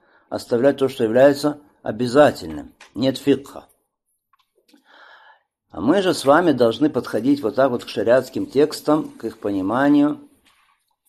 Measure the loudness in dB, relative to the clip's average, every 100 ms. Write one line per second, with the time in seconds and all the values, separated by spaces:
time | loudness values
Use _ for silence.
0 | _ _ _ -12 -4 0 2 2 -2 -2
1 | 0 4 4 4 -2 -6 -12 _ -10 -6
2 | 0 4 4 2 -8 -12 -16 _ -16 -4
3 | -4 -2 0 0 -2 -20 -20 _ _ _
4 | _ _ _ _ _ _ _ _ _ -20
5 | -20 -20 -20 _ _ _ _ -6 0 0
6 | 0 0 2 4 4 2 0 0 -2 -2
7 | -6 -4 0 0 0 0 0 -2 -8 -4
8 | 2 2 0 -6 -4 0 0 -2 -2 -2
9 | -2 -10 -12 -8 -6 -4 -2 0 2 4
10 | 2 -2 -14 _ _ _ _ _ _ _